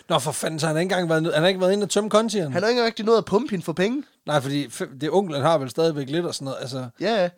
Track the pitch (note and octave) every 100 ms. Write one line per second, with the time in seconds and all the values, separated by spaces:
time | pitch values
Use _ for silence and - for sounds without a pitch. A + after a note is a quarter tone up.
0 | - D#3+ D3+ - E3+ D#3+ D#3+ D#3 F#3 F#3
1 | E3+ D#3+ E3 D3+ F3+ F#3 F#3 G3+ G3+ G#3+
2 | G#3 G#3 A3+ G3+ D3+ F3 G#3+ B3 A3+ A3+
3 | G#3+ A3+ - G3 C#4 F#3+ F3 D#3 G3+ C#4
4 | - _ - D3+ C3 C#3+ B2+ - F3 C3+
5 | D3+ F#3 G3 C#3 D3 D#3+ B2+ D#3+ E3 D3
6 | C3 D#3+ E3+ - C3+ B2+ B2+ C3 B2 -
7 | F3+ A3+ F3